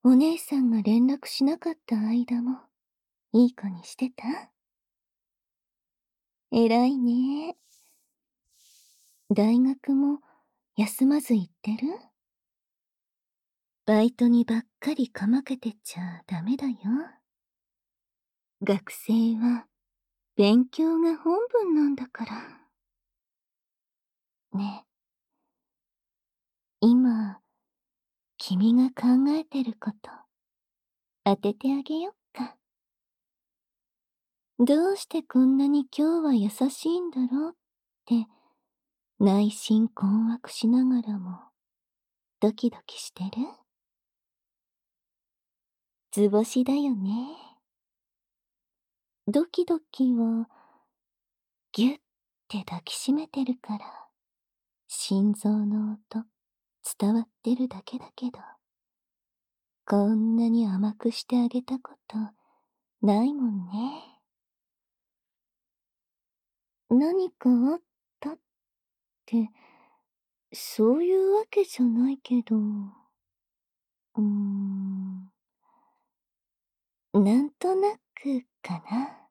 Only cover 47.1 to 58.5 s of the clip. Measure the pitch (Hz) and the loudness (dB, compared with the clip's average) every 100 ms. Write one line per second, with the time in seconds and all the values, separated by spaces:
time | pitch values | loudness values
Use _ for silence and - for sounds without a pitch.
47.1 | 220 262 320 - _ _ _ _ _ _ | -4 -8 -16 -20 _ _ _ _ _ _
48.1 | _ _ _ _ _ _ _ _ _ _ | _ _ _ _ _ _ _ _ _ _
49.1 | _ - 233 339 - 339 330 _ - 262 | _ -2 -2 0 -4 -2 -4 _ -2 0
50.1 | 240 226 226 226 _ _ _ _ _ _ | 2 0 -2 -6 _ _ _ _ _ _
51.1 | _ _ _ _ _ _ - 247 294 _ | _ _ _ _ _ _ 0 0 0 _
52.1 | _ _ _ _ 202 - 175 - - - | _ _ _ _ -12 -10 -14 -12 -8 -4
53.1 | 285 311 277 254 254 - 214 - - - | -4 -4 -6 -6 -6 -8 -12 -12 -20 -20
54.1 | _ _ _ _ _ _ _ _ - - | _ _ _ _ _ _ _ _ -12 -2
55.1 | 196 208 208 214 214 208 214 214 214 _ | 2 2 0 -2 -2 -2 -2 -4 -8 _
56.1 | 220 226 _ _ _ _ _ - - 202 | -12 -12 _ _ _ _ _ -14 -4 0
57.1 | 226 226 _ 226 247 254 190 - 254 - | 0 -2 _ -4 -2 -2 -6 -14 -16 -16
58.1 | - 247 - - | -10 -10 -10 -20